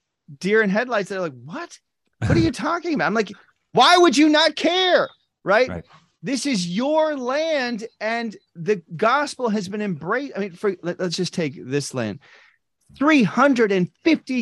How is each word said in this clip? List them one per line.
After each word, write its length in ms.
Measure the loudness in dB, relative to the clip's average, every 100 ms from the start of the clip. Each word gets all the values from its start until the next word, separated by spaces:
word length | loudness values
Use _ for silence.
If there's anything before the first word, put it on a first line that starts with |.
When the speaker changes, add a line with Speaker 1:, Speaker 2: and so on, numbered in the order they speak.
| _ _ _ -8
Speaker 1:
deer 220 | 0 2
in 60 | 4
headlights. 400 | 0 0 -4 -4
They're 120 | -6
like, 120 | -8 -10
"What? 340 | -14 -14 -14 -18 _ _ _ _
What 140 | 0
are 80 | 2
you 100 | 2
Speaker 2:
<laughs> 160 | -2 -4
Speaker 1:
talking 240 | -4 -4
about?" 140 | -2 0
I'm 80 |
like, 160 | 0 -2 -8 _ _ _
"Why 260 | 4 6 8
would 180 | 6 6
you 120 | 4
not 280 | 4 2 0
care?" 520 | 0 2 4 4 2 -4 _ _
Right? 240 | 0 2 2
Speaker 2:
Right. 160 | -4 -14 -20 _ _
Speaker 1:
This 200 | -6 -4
is 240 | -2 -2 -2
your 480 | -2 0 2 0 -2
land 680 | -4 -2 -2 -2 -2 -6 -10 -8
and 360 | -6 -4 -6 -10 _ -10
the 260 | -2 -2 -4 -2
gospel 520 | 0 2 -2 -4 -2
has 200 | -2 -4
been 120 | -6
embraced. 520 | -4 -6 -4 -4 -4 -6
I 40 |
mean, 120 | -8
for, 220 | -4 -4 -4
let, 160 | -6 -6
let's 180 | -6 -4
just 160 | -4
take 200 | -4 -6 -6
this 300 | -6 -4 -4
land. 240 | -4 -4 -6 -14 -20 _ _ _ _ _ -2
Three 240 | 2 4
hundred 480 | 2 2 2 4 2
and 200 | 2 -2 -2
fifty 320 | 0 0 0 -4